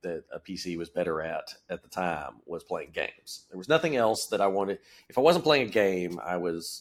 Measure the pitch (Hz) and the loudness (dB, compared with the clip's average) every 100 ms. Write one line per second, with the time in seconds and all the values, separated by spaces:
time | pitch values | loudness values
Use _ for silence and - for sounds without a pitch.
0 | 90 80 - 76 - 90 90 85 82 87 | -8 -8 -10 -16 -12 -10 -6 -6 -6 -2
1 | 85 80 80 78 - - - 85 - - | -2 -2 -4 -6 -8 -18 -10 -12 -8 -4
2 | 90 78 67 57 - 82 - 87 71 80 | -2 -2 -8 -14 -10 -10 -6 -8 -6 -6
3 | - - - - _ 92 95 156 165 131 | -6 -8 -16 -18 _ -12 0 2 2 2
4 | 110 117 - 104 98 98 98 95 - - | 2 2 -2 2 2 2 -2 -4 -10 -20
5 | - 123 151 170 156 143 113 107 98 92 | -4 4 6 6 4 4 4 4 4 2
6 | 87 87 87 90 87 82 - - | -2 -6 -4 -2 -2 -4 -8 -12